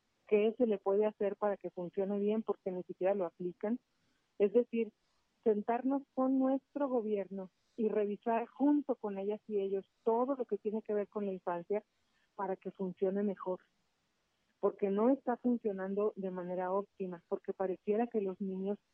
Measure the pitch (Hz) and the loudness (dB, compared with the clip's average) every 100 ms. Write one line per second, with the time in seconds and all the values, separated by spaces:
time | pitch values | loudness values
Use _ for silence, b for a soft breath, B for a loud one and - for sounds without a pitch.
0 | _ _ - 208 220 220 233 196 196 202 | _ _ 0 4 4 2 2 2 2 2
1 | 214 - 202 202 208 190 175 - 175 - | 2 0 -2 0 -2 -2 -6 -8 -6 -2
2 | 196 202 202 220 214 - 190 180 175 - | -2 0 0 0 -2 -4 -4 -6 -6 -2
3 | 180 202 165 - 180 - 214 247 _ _ | 0 2 -2 -4 -8 -4 -4 -4 _ _
4 | _ _ _ - 202 233 240 233 220 - | _ _ _ 0 4 4 2 0 -4 -8
5 | _ _ _ _ 226 208 208 233 254 277 | _ _ _ _ 0 2 0 -2 0 -2
6 | 277 - 262 262 262 269 - 285 277 247 | -2 -2 2 2 2 0 -2 -4 -2 0
7 | 214 208 185 196 185 _ _ - 214 214 | 0 -2 -4 -8 -10 _ _ -2 0 2
8 | 202 202 233 226 233 - 285 294 269 233 | -2 -2 -2 -2 -2 2 4 4 2 -4
9 | 208 196 196 214 - 208 196 196 - _ | -4 -4 -4 -4 -2 -2 0 -2 -6 _
10 | 226 226 254 262 233 202 214 214 - 208 | 0 2 2 -2 -4 -4 -2 -4 -2 -2
11 | 196 214 202 185 - 175 175 208 - _ | -2 -4 -4 -4 -4 -4 -2 -4 -6 _
12 | _ _ _ - 190 185 190 - 185 - | _ _ _ -6 -4 -4 -8 -6 -6 0
13 | 190 196 208 180 185 180 _ _ _ _ | 0 2 -2 -2 -6 -8 _ _ _ _
14 | _ _ _ _ _ _ 202 - 196 196 | _ _ _ _ _ _ -2 0 0 4
15 | 233 277 - 240 247 233 220 190 190 196 | 4 2 0 0 0 0 0 -2 -2 0
16 | 214 - 190 185 175 180 180 196 202 - | 0 -2 -6 -4 -4 -2 0 -2 -4 -8
17 | 185 170 - 196 - - 190 180 - 208 | -8 -8 -8 -6 -6 -4 -4 -2 0 0
18 | 240 220 196 185 190 185 190 208 _ | 0 0 -2 -4 -6 -4 -4 -4 _